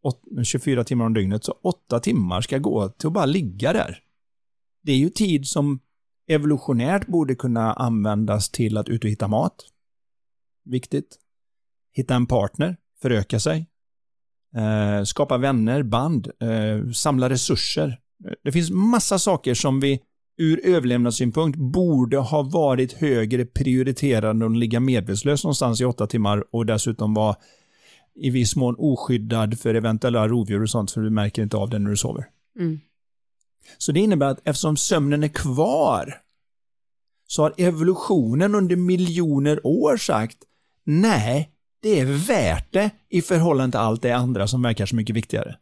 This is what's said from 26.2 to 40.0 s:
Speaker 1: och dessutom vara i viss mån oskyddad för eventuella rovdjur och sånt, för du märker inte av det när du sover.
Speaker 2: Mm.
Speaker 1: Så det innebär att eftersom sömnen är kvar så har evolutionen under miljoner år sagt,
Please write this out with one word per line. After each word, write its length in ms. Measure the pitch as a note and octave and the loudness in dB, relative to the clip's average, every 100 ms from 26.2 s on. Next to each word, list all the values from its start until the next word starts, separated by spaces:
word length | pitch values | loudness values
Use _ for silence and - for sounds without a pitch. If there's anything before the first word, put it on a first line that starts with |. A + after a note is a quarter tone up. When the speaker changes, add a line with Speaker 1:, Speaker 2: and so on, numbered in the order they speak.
| G#2 G#2 - | 0 0 -2
Speaker 1:
och 140 | A#2 A2+ | -4 -2
dessutom 480 | G#2+ - A2+ G#2+ | 0 -2 -2 0
vara 220 | G#2+ G#2+ G2+ - _ _ _ _ _ _ | 2 0 -2 -10 _ _ _ _ _ _
i 160 | - C3 | -6 -2
viss 260 | B2+ A2+ - | 0 0 0
mån 180 | B2 A#2+ | -2 0
oskyddad 800 | D3+ B2 - A#2+ A2 A#2 G#2+ A2+ | 0 0 0 -2 0 -2 -2 -2
för 160 | A#2 | 0
eventuella 540 | A2+ A2 A2 B2+ A#2 A2 | 0 0 0 0 2 2
rovdjur 340 | A#2+ G#2 G2+ | 0 0 0
och 80 | A2 | 0
sånt, 200 | A#2+ G2+ | -2 -2
för 100 | - | -4
du 100 | A2 | -2
märker 320 | A2 G#2 - | 0 0 -2
inte 140 | G#2+ G#2 | -2 -2
av 140 | G2+ | -2
det 80 | A2 | -2
när 120 | G2+ | -2
du 60 | G#2 | -2
sover. 300 | A#2+ - - _ _ A#3 | -2 -6 -10 _ _ -6
Speaker 2:
Mm. 220 | E3+ D#3 _ _ _ _ _ _ _ _ - - | -6 -6 _ _ _ _ _ _ _ _ -20 -8
Speaker 1:
Så 140 | - | -2
det 80 | D3 | 2
innebär 260 | G#3+ E3+ C#3 | 4 4 2
att 140 | C3 | 0
eftersom 320 | - C#3 D#3 D3+ | -4 -2 0 0
sömnen 460 | - E3+ C#3+ D3 | 0 2 2 2
är 40 | D3+ | 0
kvar 840 | - C#3 B2+ E3+ D3 D3+ G#2+ - - _ _ _ _ _ _ _ _ _ _ _ | -2 -4 0 2 2 2 0 -4 -14 _ _ _ _ _ _ _ _ _ _ _
så 140 | - | 0
har 120 | D#3 D#3 | 0 2
evolutionen 960 | F3+ D#3 E3+ F3+ - F#3 A2+ C3 G3 | 0 2 0 0 0 0 2 2 2
under 220 | G#3 F#3 F3+ | 2 2 2
miljoner 880 | F3+ F3+ F3+ E3+ E3 C#3 C#3+ D3+ - | 2 2 0 0 0 2 2 0 0
år 300 | F3+ D4 | 2 2
sagt, 400 | B3 | 0